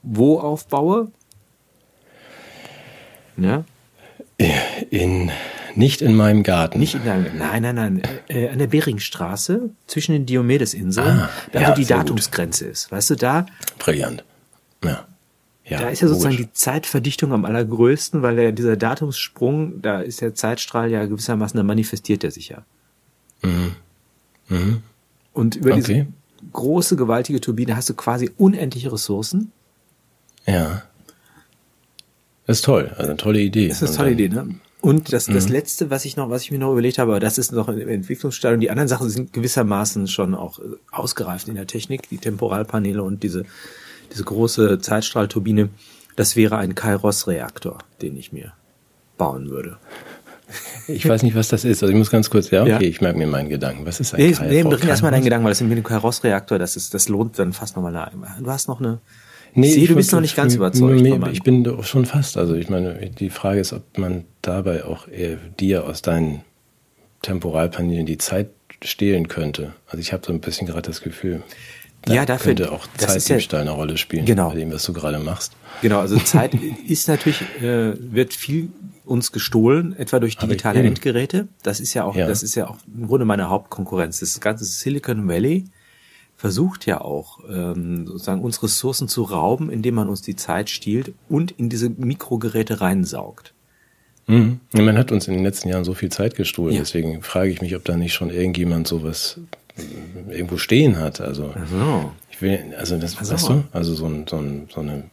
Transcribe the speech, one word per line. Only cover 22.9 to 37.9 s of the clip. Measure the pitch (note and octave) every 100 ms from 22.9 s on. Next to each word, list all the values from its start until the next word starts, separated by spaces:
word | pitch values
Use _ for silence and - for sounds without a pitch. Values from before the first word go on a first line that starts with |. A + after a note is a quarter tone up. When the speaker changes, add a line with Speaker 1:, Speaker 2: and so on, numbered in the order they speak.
| _ _ _ _ _
Speaker 2:
Mhm. | F#2 F2 F2+ F2 _ _ _ _ _ _ _
Mhm. | F#2 F#2+ A2+ - _ _ _ _
Speaker 1:
Und | - A2+ -
über | C3
diese | A#2+ A2
Speaker 2:
Okay. | A2+ C#3+ - _ _ -
Speaker 1:
große, | - B2 E3+ F3 E3
gewaltige | A#2+ A#2 B2+ C3+
Turbine | - A2+ A#2+ A2+
hast | -
du |
quasi | A2+ - B2 B2 -
unendliche | F#3+ G3+ C#3+ B2+ C3
Ressourcen. | A2 - G2+ A2 F#3 G#3+ _ _ _ _ _ _ _ _ _ -
Speaker 2:
Ja. | F#2 D#2 G2 - _ - _ _ _ _ _ _ _ _ - _ _ _ _ -
Das | A2
ist | -
toll, | A2+ C#2+ -
also | D2
eine | D2+
tolle | G#2 G#2+
Idee. | G2+ G#2+ F#2+
Speaker 1:
Das | -
ist |
eine | D3+
Speaker 2:
Und | -
Speaker 1:
tolle | C#3
Speaker 2:
dann | A#2
Speaker 1:
Idee, | G2 G#2+ C3+
ne? | - _ _
Und | D#3 D3+ D#3
das, | B2 -
das | G2 F#2+
Speaker 2:
Mhm. |
Speaker 1:
Letzte, | B2+ D3 - D#3+
was | C3+ C#3+
ich | C3+
noch, | C3
was | B2
ich | -
mir | C#3+
noch | C3+
überlegt | B2+ A#2+ B2
habe, | A#2+
aber | G2+
das | A#2 A2+
ist | B2
noch | A#2 G#2+
im | G#2+
Entwicklungsstadium, | G#2